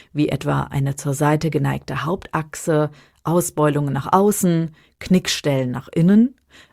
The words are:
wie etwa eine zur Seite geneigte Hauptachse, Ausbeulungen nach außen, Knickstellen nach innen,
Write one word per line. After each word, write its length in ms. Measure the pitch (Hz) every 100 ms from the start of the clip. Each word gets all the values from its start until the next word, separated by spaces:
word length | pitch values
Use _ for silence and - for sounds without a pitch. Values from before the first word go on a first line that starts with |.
| -
wie 160 | 143 151
etwa 320 | 139 143 139
eine 340 | 131 143 139 135
zur 200 | 143 139
Seite 340 | 147 151 160
geneigte 560 | 147 139 135 - 131 143
Hauptachse, 840 | 190 - 160 156 - - 151 151 - _ _
Ausbeulungen 720 | 151 175 170 - 151 143 143
nach 200 | 139 -
außen, 580 | 190 202 202 180 165 160 - _ -
Knickstellen 720 | - 185 - - 151 135 127
nach 180 | 127 -
innen, 460 | - 175 208 254 - _ - _